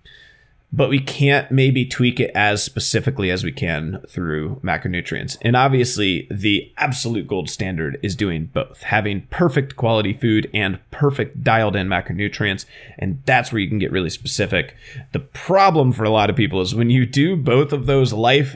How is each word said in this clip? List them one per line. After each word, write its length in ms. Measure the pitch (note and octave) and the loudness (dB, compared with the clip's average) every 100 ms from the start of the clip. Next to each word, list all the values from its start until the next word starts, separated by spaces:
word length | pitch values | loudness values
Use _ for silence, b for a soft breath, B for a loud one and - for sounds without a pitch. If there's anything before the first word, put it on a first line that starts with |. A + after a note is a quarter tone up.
| b b b b b b - | b b b b b b -6
But 200 | A#2+ C3+ | 0 2
we 100 | C3+ | 0
can't 500 | C3+ - C#3 C#3+ - | -2 0 2 2 2
maybe 360 | C3 C3+ C3 B2 | 2 4 2 0
tweak 340 | - B2 A#2+ | 0 0 2
it 100 | A2+ | -2
as 280 | F#2 G#2 G#2 | 0 0 0
specifically 680 | - - - A2 - C3 F#2+ | -2 -4 -2 0 0 -2 -2
as 120 | F2+ | -2
we 100 | F2 | -4
can 500 | - F2 D#2 D#2+ F#2+ - | -4 -4 -4 -4 -8 -10
through 540 | - E2+ D#2 D2+ - | -8 -4 -4 -4 -6
macronutrients. 760 | F#2 E2+ F#2+ F2 - C#2 - - | -4 -4 -4 -6 -6 -6 -8 -4
And 160 | A2+ B2 | 0 2
obviously, 720 | C3+ C3 A#2+ - G2 F2 - | 4 2 2 2 0 0 -4
the 400 | G2+ G#2 G2+ - - | -2 0 0 -2 -4
absolute 500 | C#3+ C3 A#2 A2+ - | -4 -2 -4 -4 -4
gold 220 | F#2+ D#2 | -4 -6
standard 500 | - F#2+ F2 D#2 - | -6 -4 -4 -4 -4
is 120 | G2+ | -4
doing 360 | F2 G2+ D#2+ D#2+ | -2 -2 -2 -4
both, 300 | - - - | -6 -6 -8
having 440 | - G#2 G#2 G2+ - | -2 -2 0 -4 -6
perfect 460 | - F3 D3 C3+ - | 0 0 0 -4 -2
quality 360 | A2+ A2 G2+ | 0 2 0
food 380 | G2+ A#2 G#2+ - | -2 0 0 0
and 260 | G#2 F#2+ F#2 - | -2 -2 -6 -10
perfect 520 | - C#3+ C#3 B2 - | -2 0 0 -6 -4
dialed 320 | - A2+ G#2 | 2 2 2
in 140 | G2 F#2+ | 0 0
macronutrients. 800 | F#2 - F2 G2+ - G#2 G2 - B B B | -2 -4 -4 -4 -2 -2 -4 -8 B B B
And 240 | F#2+ C3+ | -6 -4
that's 260 | - C3+ - | 0 0 2
where 100 | A2+ | -2
you 80 | F#2+ | -2
can 80 | G#2 | -2
get 120 | F#2+ | -2
really 200 | F#2+ E2 | -2 -2
specific. 640 | - - - F#2+ F#2 - - B C3+ B | -6 -6 -4 0 0 -2 -8 B -18 B
The 80 | C#3 | -8
problem 680 | - - - F#3 G3 D#3 C3 | -8 -10 2 4 6 6 4
for 140 | A#2+ | 2
a 60 | A2 | 2
lot 180 | A2 G#2 | 4 4
of 80 | G2+ | 2
people 240 | G2+ F#2+ | 0 0
is 140 | F#2 | 0
when 160 | G#2 A#2 | 0 4
you 160 | B2+ A#2+ | 4 2
do 280 | C#3 D#3+ | 2 2
both 380 | F#3 B2 A#2+ D3 | 2 2 2 2
of 140 | C#3+ C#3 | 0 2
those, 260 | C3+ B2+ | 2 2
life 420 | G#2 A#2 C#3 C3+ | 2 4 4 2